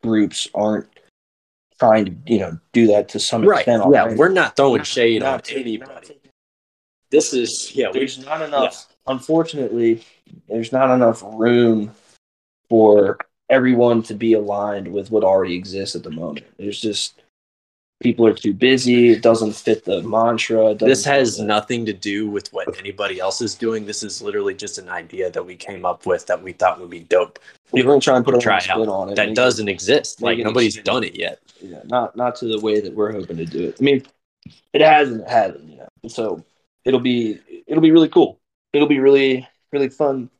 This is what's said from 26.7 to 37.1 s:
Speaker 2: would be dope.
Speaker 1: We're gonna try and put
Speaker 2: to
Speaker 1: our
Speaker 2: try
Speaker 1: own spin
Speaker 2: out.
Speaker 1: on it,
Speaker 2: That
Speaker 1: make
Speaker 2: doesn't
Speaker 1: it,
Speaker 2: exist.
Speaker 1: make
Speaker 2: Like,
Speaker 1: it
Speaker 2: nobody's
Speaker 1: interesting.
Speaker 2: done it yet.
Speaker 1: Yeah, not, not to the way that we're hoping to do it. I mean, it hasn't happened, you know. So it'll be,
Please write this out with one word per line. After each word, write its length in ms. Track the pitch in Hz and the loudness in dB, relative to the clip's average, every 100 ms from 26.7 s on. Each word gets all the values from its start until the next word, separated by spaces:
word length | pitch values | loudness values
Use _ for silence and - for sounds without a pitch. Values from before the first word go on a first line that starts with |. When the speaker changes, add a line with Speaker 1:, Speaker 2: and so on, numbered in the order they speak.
| 87 | -2
Speaker 2:
would 100 | 90 | -12
be 120 | 87 | -18
dope. 360 | 82 90 87 - - _ _ | -2 -2 -2 -8 -20 _ _
Speaker 1:
We're 120 | 123 | 0
gonna 160 | 123 143 | 4 4
try 160 | 135 131 | 4 2
and 100 | 120 | 2
put 60 | |
Speaker 2:
to 60 | 123 | 2
Speaker 1:
our 40 | |
Speaker 2:
try 140 | 117 95 | 2 0
Speaker 1:
own 60 | |
spin 280 | 92 92 110 | 0 -2 -2
Speaker 2:
out. 0 | |
Speaker 1:
on 200 | 98 92 | -4 -4
it, 60 | 101 | -2
Speaker 2:
That 120 | 104 | -2
Speaker 1:
make 80 | 110 | 2
Speaker 2:
doesn't 320 | 127 107 104 | 0 0 -4
Speaker 1:
it, 40 | |
Speaker 2:
exist. 500 | 92 - 147 - - | -6 0 0 0 -6
Speaker 1:
make 40 | 110 | -4
Speaker 2:
Like, 140 | 117 | -2
Speaker 1:
it 40 | 107 | -2
Speaker 2:
nobody's 320 | 117 113 110 | 0 0 -2
Speaker 1:
interesting. 160 | 101 | -4
Speaker 2:
done 100 | 120 | -4
it 120 | 95 - | -4 -8
yet. 240 | 87 - _ _ | -10 -10 _ _
Speaker 1:
Yeah, 200 | 95 82 - | -20 -20 -4
not, 300 | 123 117 110 | -4 -4 -4
not 180 | 123 120 | -6 -4
to 80 | 117 | -6
the 120 | 107 | -4
way 200 | 107 107 | -2 -2
that 120 | 98 | -4
we're 180 | 107 104 | -4 -4
hoping 260 | 104 87 82 | -4 -10 -10
to 80 | 82 | -8
do 220 | - 87 | -6 -8
it. 80 | - | -2
I 40 | |
mean, 200 | 135 135 - _ _ _ - _ _ | 0 0 -4 _ _ _ -20 _ _
it 80 | 147 | 2
hasn't 460 | 156 151 139 113 92 | 4 6 2 -4 -2
happened, 420 | 117 98 73 78 | 0 0 -6 -20
you 80 | 67 | -20
know. 100 | - _ 113 | -20 _ -14
So 360 | 117 110 82 - _ _ _ | -8 -6 -6 -12 _ _ _
it'll 160 | 123 127 | -2 0
be, 400 | 123 | 0